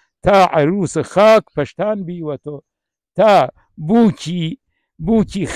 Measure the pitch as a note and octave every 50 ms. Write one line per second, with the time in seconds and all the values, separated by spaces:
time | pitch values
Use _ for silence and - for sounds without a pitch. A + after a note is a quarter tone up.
0 | _ _ _ _ - F3+ G3+ G3 F3+ - - D#3+ C#3+ D#3 F#3+ G#3 F3+ - - D#3+
1 | - - - F3+ G#3 A3 A3 G#3 - _ - D3+ C#3 - - - F#3 G#3+ A3 G3+
2 | F3+ E3 F3 E3+ D#3+ D3+ C#3+ B2 - D3 D3 C3+ _ _ _ _ _ _ _ _
3 | _ _ - F3 G#3 G#3+ G3 E3+ C3 - _ _ _ _ _ - D3+ D#3+ A3 A#3+
4 | A#3 G3+ - - - D#3 F3 F3 D#3+ D#3+ - _ _ _ _ _ _ _ _ -
5 | D#3+ F#3 A3+ A3 F#3+ - - G3 F3 - -